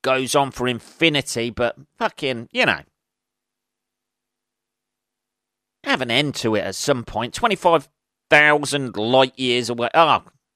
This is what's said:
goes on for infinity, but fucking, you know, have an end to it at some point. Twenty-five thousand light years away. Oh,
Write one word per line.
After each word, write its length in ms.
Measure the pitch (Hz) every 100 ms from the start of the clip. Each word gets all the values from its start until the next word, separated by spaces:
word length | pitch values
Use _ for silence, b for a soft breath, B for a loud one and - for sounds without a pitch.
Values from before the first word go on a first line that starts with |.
goes 320 | 135 131 127
on 160 | 147 135
for 180 | - 123
infinity, 840 | 120 - - 165 147 - 117 117
but 240 | 110 120 - 139 -
fucking, 520 | 226 - 135 120 120
you 140 | 240 226
know, 160 | 78 - _ _ _ _ _ _ _ _ _ _ _ _ _ _ _ _ _ _ _ _ _ _ _ _ _ _ _ _ _
have 180 | - 277
an 80 | 123
end 240 | 120 147 -
to 200 | 117 107
it 60 |
at 140 | 87 95
some 280 | - 131
point. 320 | 113 107 117 -
Twenty-five 520 | 233 190 180 165 - _ _ _ -
thousand 640 | 151 151 147 139 143 131 101
light 400 | 110 131 131 -
years 320 | 127 123 113
away. 200 | 120 120
Oh, 300 | 160 160 107 - _ _